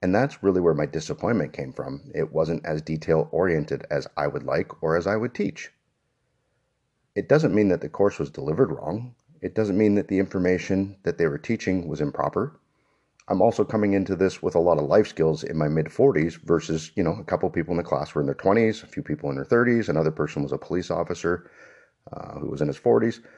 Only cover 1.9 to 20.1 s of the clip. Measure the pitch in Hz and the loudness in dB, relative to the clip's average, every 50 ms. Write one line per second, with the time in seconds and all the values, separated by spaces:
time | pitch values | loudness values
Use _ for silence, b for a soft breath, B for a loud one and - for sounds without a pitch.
1.9 | 67 71 - - - 78 78 78 - 80 82 78 82 82 - 82 78 78 78 - | -10 -12 -14 -10 -6 -6 -4 -2 -2 -2 0 0 -2 -4 -4 -6 -6 -6 -4 -6
2.9 | 80 78 78 - 82 80 76 - - 78 92 95 82 78 71 76 76 65 - - | -6 -4 0 0 2 2 2 0 0 0 2 2 2 0 -2 -4 -6 -8 -6 -4
3.9 | - 71 69 - - - 73 73 71 73 62 65 69 80 90 - - - - 80 | -4 -4 -4 -6 -6 -4 -4 -2 -4 -6 -6 -4 -2 -2 -2 -4 -8 -6 -2 0
4.9 | 82 87 85 98 104 110 113 123 - - 208 - - - - - _ _ _ _ | 0 0 0 0 -2 -2 -2 -4 -4 -4 -4 -4 -6 -8 -16 -18 _ _ _ _
5.9 | _ _ _ _ _ _ _ _ _ _ _ _ _ _ _ _ _ _ _ _ | _ _ _ _ _ _ _ _ _ _ _ _ _ _ _ _ _ _ _ _
6.9 | _ _ _ _ - 101 - - 139 151 165 123 87 104 104 98 87 82 - 78 | _ _ _ _ -6 -4 2 4 4 4 4 4 4 4 4 4 2 0 -2 -4
7.9 | - - 98 101 - - 76 69 - - 67 71 78 98 131 104 78 - - 73 | 0 2 2 2 2 0 -6 -6 -6 -8 -6 -2 2 2 2 2 0 -6 -6 -6
8.9 | 90 107 120 123 120 _ _ _ _ - - 92 - 110 110 104 95 98 107 107 | -6 -6 -8 -10 -16 _ _ _ _ -12 -10 -6 -2 -2 0 0 2 4 4 4
9.9 | 101 101 - - 95 95 98 95 - 98 90 90 92 87 - - 98 95 98 98 | 4 2 0 0 0 0 0 0 0 0 2 2 2 0 0 0 0 0 0 -2
10.9 | 101 _ - 90 82 - 85 78 71 73 - - 117 - - - 92 92 85 80 | -6 _ -6 -4 -2 0 0 0 0 -2 -4 -4 -4 -2 -2 -2 -2 -2 -2 -4
11.9 | 76 76 76 71 - - 71 73 - - 110 147 - - _ _ _ _ _ _ | -4 -4 -4 -4 -2 -2 -2 -2 0 -2 -4 -4 -6 -12 _ _ _ _ _ _
12.9 | _ _ _ _ _ _ - - 104 92 95 117 107 - 107 - - 110 104 101 | _ _ _ _ _ _ -4 -2 2 4 4 4 4 2 0 0 0 0 2 2
13.9 | 98 98 95 87 98 85 95 92 - - - 92 80 87 82 87 85 76 73 - | 2 2 0 0 0 2 2 0 0 0 -4 0 2 4 4 4 4 4 4 4
14.9 | 98 104 107 - - - 80 80 78 78 - - - 78 78 76 76 80 78 78 | 4 4 4 4 2 0 2 2 2 0 -4 -6 -2 -2 0 0 2 0 0 -2
15.9 | - - 120 139 131 - 78 82 82 - - - 85 80 - - 82 78 - - | 0 4 4 4 6 4 2 0 -2 -4 0 2 2 2 2 0 -4 -4 -4 -6
16.9 | - - 87 82 82 - - - 95 85 95 90 80 90 80 82 87 85 85 - | -2 -2 0 0 0 -4 -4 -2 -2 0 0 0 0 -2 -2 -2 -2 -2 -2 -2
17.9 | 76 67 76 - - 76 73 69 69 - - - 98 117 117 110 107 - - - | -2 -2 -2 -4 -2 -2 -2 -2 -2 0 2 2 4 4 4 2 0 -2 -10 -14
18.9 | - - - - 76 - - 71 69 67 69 - 120 117 120 123 120 117 107 - | -10 -10 -6 -6 -6 -6 -4 -6 -6 -4 -2 2 2 4 4 4 2 2 2 0
19.9 | - 78 80 78 | 0 2 2 0